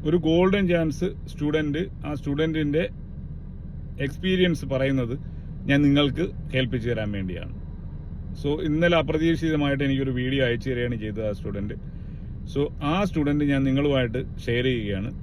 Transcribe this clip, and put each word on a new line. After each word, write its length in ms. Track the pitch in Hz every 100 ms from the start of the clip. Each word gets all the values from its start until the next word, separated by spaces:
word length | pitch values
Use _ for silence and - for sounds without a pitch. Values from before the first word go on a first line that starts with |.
| 151
ഒരു 100 | 170
ഗോൾഡൻ 500 | 160 165 185 196 190
ചാൻസ് 380 | 170 160 143 180 - -
സ്റ്റുഡന്റ്, 460 | - 147 156 151 143 190 - 147
ആ 80 |
സ്റ്റുഡന്റിന്റെ 760 | 147 143 143 160 160 147 147 180 - - - - - - - - - - - 139
എക്സ്പീരിയൻസ് 600 | - 185 185 180 151 135
പറയുന്നത് 540 | 131 135 135 120 123 - - - - -
ഞാൻ 120 | 139
നിങ്ങൾക്ക് 480 | 143 143 143 - 185 - -
കേൾപ്പിച്ചു 360 | 131 127 127 113
തരാൻ 220 | 113 107
വേണ്ടിയാണ്. 420 | 101 95 85 82 78 - - - - - - - -
So, 200 | 147 151
ഇന്നലെ 360 | 160 151 175 170
അപ്രതീക്ഷിതമായിട്ട് 840 | 147 156 165 165 160 156 143 139
എനിക്കൊരു 280 | 139 135 135
വീഡിയോ 340 | 123 127 135 127
അയച്ചു 240 | 117 127
തരികയാണ് 260 | 123 120 117
ചെയ്തത് 340 | 107 104 107
ആ 20 |
സ്റ്റുഡന്റ്. 420 | 101 104 101 104 - - - - - - - -
So, 180 | 139 143 -
ആ 200 | 143 170
സ്റ്റുഡന്റ് 420 | 202 165 147 147 147
ഞാൻ 180 | 139
നിങ്ങളുമായിട്ട് 760 | 135 135 143 135 123 110 - - -
ഷെയർ 180 | 120
ചെയ്യുകയാണ്. 480 | 127 123 104 95 107 -